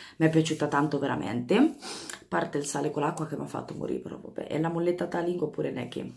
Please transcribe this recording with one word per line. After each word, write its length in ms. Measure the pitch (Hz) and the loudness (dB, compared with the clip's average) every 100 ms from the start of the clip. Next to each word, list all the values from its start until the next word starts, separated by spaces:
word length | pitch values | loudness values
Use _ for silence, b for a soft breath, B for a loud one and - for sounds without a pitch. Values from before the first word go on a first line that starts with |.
| B B | B B
mi 80 | 160 | 4
è 40 | |
piaciuta 380 | 160 160 160 147 | 6 4 2 2
tanto 300 | 143 151 143 | 4 4 2
veramente, 580 | 135 143 104 117 120 208 | 0 0 -2 -2 4 6
a 680 | 320 - - - - - - | 6 2 -10 -10 -10 -12 -4
parte 300 | 170 151 147 | -2 0 -2
il 80 | 143 | -2
sale 240 | 143 147 | -2 -2
con 120 | 147 | 0
l'acqua 240 | 147 160 151 | -2 -2 -4
che 100 | 143 | -4
mi 80 | |
ha 20 | 143 | -6
fatto 280 | 123 - | -8 -8
morire, 260 | - - - | -6 -4 -4
però 180 | - - | -6 -12
vabbè, 280 | - - - | -12 -8 -4
è 100 | 147 | 0
la 100 | 165 | 0
molletta 380 | 170 175 175 170 | 2 2 2 0
tra 140 | 175 | 0
la 60 | 170 | 0
lingua 200 | 175 151 | 0 -2
oppure 240 | - 143 | -2 -4
non 120 | 131 | -4
è 60 | 123 | -6
che, 240 | - 127 | -6 -8